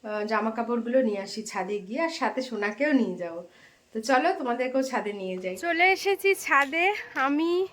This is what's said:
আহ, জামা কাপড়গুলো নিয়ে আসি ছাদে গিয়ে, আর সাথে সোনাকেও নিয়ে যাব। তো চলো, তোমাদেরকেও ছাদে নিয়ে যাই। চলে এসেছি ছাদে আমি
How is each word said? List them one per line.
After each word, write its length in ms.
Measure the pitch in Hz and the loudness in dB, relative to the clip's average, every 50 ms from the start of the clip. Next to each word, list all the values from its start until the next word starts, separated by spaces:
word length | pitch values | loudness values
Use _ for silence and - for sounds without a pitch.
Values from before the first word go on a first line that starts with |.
| - | -8
আহ, 220 | 220 214 214 208 | -6 -4 -4 -2
জামা 260 | 220 220 214 214 220 | 0 0 0 0 0
কাপড়গুলো 520 | 220 240 226 220 240 240 226 240 247 262 247 | -2 -2 -2 -2 -2 -2 -2 2 2 4 4
নিয়ে 180 | 220 202 196 | 4 0 -2
আসি 220 | 196 196 - 220 214 | -6 -8 -8 -10 -10
ছাদে 360 | - - 208 180 185 208 208 | -6 -4 -4 -4 -2 -4 -6
গিয়ে, 240 | 185 185 220 285 330 | -6 -6 -4 -2 -2
আর 60 | 330 | -2
সাথে 340 | 320 - 269 220 - 262 254 | -2 -2 -4 -2 -2 -2 -6
সোনাকেও 500 | - 233 202 208 208 214 - 277 302 302 | -4 -4 -4 -4 -4 0 0 2 4 4
নিয়ে 240 | 254 220 190 180 | 4 2 2 -2
যাব। 260 | 175 175 170 165 170 180 - _ - - - _ _ _ _ _ | -6 -8 -8 -8 -10 -14 -14 _ -20 -20 -20 _ _ _ _ _
তো 80 | 220 | -8
চলো, 320 | 226 - 269 254 302 349 381 | 0 4 4 4 4 2 0
তোমাদেরকেও 500 | 370 285 247 240 240 254 254 254 269 262 | 0 -2 -2 -2 0 -2 0 0 0 0
ছাদে 300 | - 247 220 196 208 202 | 0 -2 -4 -4 -4 -6
নিয়ে 260 | 202 190 190 185 185 | -6 -6 -6 -6 -4
যাই। 180 | 185 185 185 | -6 -6 -6
চলে 340 | 190 - 349 339 330 349 370 381 | -4 -2 -2 2 4 4 4 4
এসেছি 420 | 370 - 392 392 381 - 392 392 | 4 2 0 0 2 2 2 2
ছাদে 600 | - - - 311 277 277 277 277 330 349 381 415 - - - - | 2 2 2 4 4 4 4 2 2 2 2 0 0 -6 -10 -4
আমি 520 | 294 262 277 285 294 320 339 349 359 381 370 | 0 0 2 2 2 2 2 2 0 0 -2